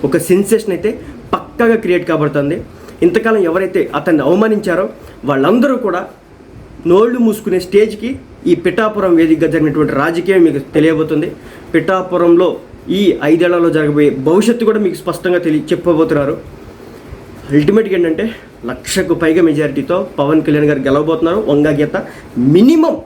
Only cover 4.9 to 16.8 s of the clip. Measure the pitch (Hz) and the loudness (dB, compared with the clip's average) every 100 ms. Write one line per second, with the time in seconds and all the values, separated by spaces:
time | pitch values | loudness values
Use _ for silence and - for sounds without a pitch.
4.9 | - - - 127 139 143 233 277 247 208 | -8 -20 -12 -4 0 2 2 2 0 -2
5.9 | 175 208 - - - - - - - 165 | -4 -8 -16 -20 -20 -20 -20 -20 -8 2
6.9 | 180 233 247 233 202 - 180 180 196 220 | 2 2 2 0 0 -2 -4 2 2 2
7.9 | 214 226 269 - - - 170 175 175 214 | -2 -8 -10 -14 -8 -2 0 0 0 -2
8.9 | 208 185 165 165 156 156 156 151 147 143 | 0 2 2 4 2 0 0 0 0 0
9.9 | 135 151 170 175 190 165 139 135 156 156 | 0 0 -2 0 4 4 2 -2 2 2
10.9 | 156 156 156 156 - - - - 165 180 | 2 0 -2 -4 -10 -18 -20 -4 -2 0
11.9 | 185 180 175 175 170 180 - - - - | -2 -2 0 4 4 2 -2 -14 -20 -6
12.9 | 185 196 113 143 160 175 175 170 156 151 | 0 2 0 2 2 2 2 2 2 0
13.9 | 147 147 131 131 180 214 233 226 214 196 | 2 2 2 2 2 2 2 0 0 -2
14.9 | - - 170 185 175 170 151 - 175 175 | -4 -8 -6 -2 -2 0 -2 -2 -2 0
15.9 | 156 160 151 139 - - - - - | 0 2 0 -2 -6 -12 -20 -20 -20